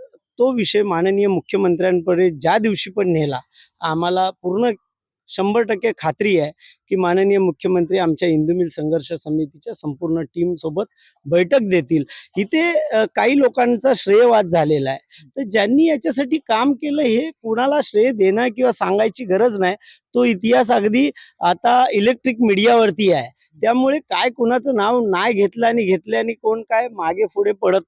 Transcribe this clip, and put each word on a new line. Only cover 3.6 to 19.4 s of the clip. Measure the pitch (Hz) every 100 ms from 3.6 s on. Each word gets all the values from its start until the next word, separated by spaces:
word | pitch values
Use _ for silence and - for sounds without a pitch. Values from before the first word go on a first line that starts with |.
| _ _
आम्हाला | 165 160 175 185 185
पूर्ण | - 180 190 247 202 _ _ _ _ _
शंभर | - 196 226
टक्के | 220 214 226 -
खात्री | 156 - 208 180
आहे | 151 - - _ -
की | 196
माननीय | 180 180 196 202
मुख्यमंत्री | 185 147 190 180 170 190
आमच्या | 165 151 175
हिंदू | 156 156
मिल | 180 170
संघर्ष | - 151 160 135
समितीच्या | 165 156 156 151 147 -
संपूर्ण | 214 151 135 170 165
टीम | 156 170 175 170
सोबत | 160 151 214 _ _ _ 143
बैठक | 170 180 269
देतील. | 208 180 127 160 139 - - -
इथे, | 202 320 349 311
अ, | 605 220 220 -
काही | 220 285
लोकांचा | 247 254 240 233 262 226
श्रेयवाद | 190 202 240 220 180
झालेला | 165 151 151 135
आहे, | 135 - - 147 -
तर | 233
ज्यांनी | 214 208 269 320
याच्यासाठी | 294 320 240 269 311
काम | - 220 269
केलं | 262 302 294
हे | 269 220 320
कुणाला | - 226 220 269 294
श्रेय | - 208 247
देणं | 220 190 208 247
किंवा | 214 254
सांगायची | - 185 196 220 185 220
गरज | 190